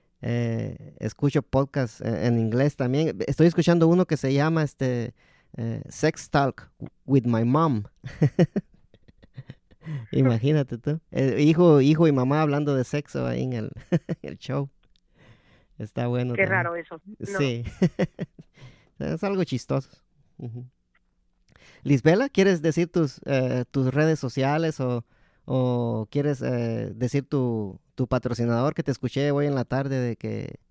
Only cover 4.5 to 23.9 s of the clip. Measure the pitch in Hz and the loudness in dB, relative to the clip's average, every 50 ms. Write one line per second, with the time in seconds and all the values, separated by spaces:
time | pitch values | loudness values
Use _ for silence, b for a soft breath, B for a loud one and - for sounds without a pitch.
4.5 | 165 160 151 139 - - 139 127 123 120 117 107 b b b b b b b b | 0 0 -2 -2 -4 -4 -4 -2 -2 -2 -4 -6 b b b b b b b b
5.5 | - - 113 117 113 107 98 - - - - 156 165 - - - - 147 139 131 | -12 -8 -6 -6 -6 -8 -10 -12 -6 -2 0 0 0 -2 -6 -2 0 2 2 0
6.5 | - - - - _ _ - - - _ _ - 131 139 113 123 117 113 117 120 | -2 -6 -14 -20 _ _ -16 -16 -16 _ _ 2 2 2 4 4 2 2 2 2
7.5 | 127 151 165 160 131 107 104 - - _ - 127 - - - 131 - - 175 - | 2 4 2 2 0 -2 -4 -8 -14 _ -18 -18 -2 0 2 2 4 4 2 2
8.5 | _ 208 - _ _ _ _ _ _ _ _ - _ _ - _ _ - - - | _ -4 -8 _ _ _ _ _ _ _ _ -20 _ _ -20 _ _ -20 -18 -18
9.5 | - - _ _ - _ B 165 156 139 113 B - - 135 131 117 113 110 139 | -20 -20 _ _ -20 _ B -12 -10 -10 -10 B 0 2 2 2 2 2 2 2
10.5 | 156 151 139 - 120 113 - 143 147 160 - _ - - 135 135 113 107 147 151 | 2 2 0 -2 -6 -8 -6 -6 -6 -6 -8 _ -4 0 0 0 2 4 4 4
11.5 | 160 160 175 170 151 143 131 139 160 151 170 160 143 135 127 131 143 151 156 147 | 6 6 8 8 8 8 8 6 6 6 4 4 4 4 2 2 2 2 2 0
12.5 | 143 147 147 147 143 131 120 - - 147 143 - - 139 127 123 120 123 127 131 | 0 0 0 0 0 -2 -2 -2 -4 -6 -6 -6 -8 -6 -4 -4 -4 -4 -4 -4
13.5 | 127 117 107 - - - - - - 156 - - 165 - - - - - - - | -4 -6 -8 -8 -10 -14 -6 -4 -2 -2 -2 -4 -8 -10 -10 -14 -16 -14 -10 -6
14.5 | 127 143 139 139 - _ _ _ _ _ _ _ b b b b b b b b | -6 -4 -6 -6 -10 _ _ _ _ _ _ _ b b b b b b b b
15.5 | b b b b _ - - 107 - - 123 120 120 123 123 123 120 117 196 - | b b b b _ -14 -14 -10 -6 -4 -2 -2 -2 -2 -2 -2 -2 -2 0 0
16.5 | 190 185 175 170 170 175 185 - 175 160 - 190 214 - - - 202 190 147 135 | 0 0 0 -2 -4 -6 -10 -12 -16 -18 -18 -20 -16 -12 -10 -6 -4 -2 -2 -2
17.5 | 120 117 117 - - - 180 160 - - 185 - - - 165 - _ - - _ | -2 -4 -6 -10 -2 -2 -2 0 0 -2 -6 -6 -6 -10 -14 -14 _ -20 -20 _
18.5 | B B B B B B B B _ - 139 147 165 165 - 185 202 190 180 - | B B B B B B B B _ -10 -6 -6 -6 -4 -4 -4 -2 -2 -2 -2
19.5 | 135 123 - - 139 135 135 - - _ _ _ _ _ _ _ _ - 127 120 | -4 -6 -4 -4 -4 -4 -4 -6 -14 _ _ _ _ _ _ _ _ -14 -14 -12
20.5 | 110 123 123 127 _ _ _ _ _ _ _ _ _ _ _ _ _ _ _ _ | -12 -12 -14 -16 _ _ _ _ _ _ _ _ _ _ _ _ _ _ _ _
21.5 | b b b b b b b 135 143 127 - 156 170 202 269 277 - - 190 196 | b b b b b b b 0 2 4 6 4 4 4 2 2 2 4 4 4
22.5 | 190 165 147 160 156 165 175 175 - 175 160 139 - - - - 139 131 131 127 | 4 2 0 0 0 0 -2 0 0 0 0 0 -2 -6 -4 -2 0 0 0 0
23.5 | 123 127 123 - - 139 131 131 | -2 -2 -4 -4 -2 0 0 0